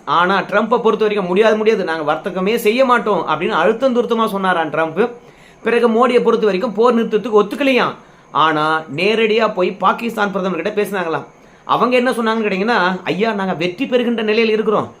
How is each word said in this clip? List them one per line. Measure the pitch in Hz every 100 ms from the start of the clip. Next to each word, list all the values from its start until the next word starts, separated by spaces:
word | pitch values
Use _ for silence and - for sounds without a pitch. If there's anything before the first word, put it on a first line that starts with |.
ஆனா | - 151 180 196
ட்ரம்ப்பை | - 202 220 233
பொறுத்த | 220 208
வரைக்கும் | 214 208 180
முடியாது, | 185 214 214
முடியாது, | 214 208
நாங்க | 165 160 147
வர்த்தகமே | 180 202 185 185
செய்ய | 226 208 240
மாட்டோம் | 262 240 220 185 147
அப்படின்னு | 151 196 180
அழுத்தம் | 180 220 269 240
திருத்தமா | 214 233 220
சொன்னாராம் | 190 190 175 156
ட்ரம்ப். | 151 160 156 233 - - - - -
பிறகு | 214 233 233
மோடியை | 220 247 247
பொறுத்த | 202 214
வரைக்கும் | 208 185 240
போர் | 190 240 240
நிறுத்தத்துக்கு | 208 208 233 208
ஒத்துக்கலையாம். | 196 233 277 247 165 - - - -
ஆனா | 135 156 156 156 156 156 143
நேரடியா | 190 226 226 214 220
போய் | - 190
பாகிஸ்தான் | 190 190 - 233 220 202
பிரதமர் | 190 185 165
கிட்ட | 175 202
பேசினாங்களாம். | 202 196 170 147 - - - -
அவங்க | - 147 233 254
என்ன | 247
சொன்னாங்கன்னு | 233 226 226 208
கேட்டீங்கன்னா, | 190 214 226 180 185
"ஐயா | - 170 226
நாங்க | 208 190
வெற்றி | 156 175 175 269
பெறுகின்ற | 247 240 226
நிலையில் | 214 214 226
இருக்கிறோம், | 214 214 202 113 -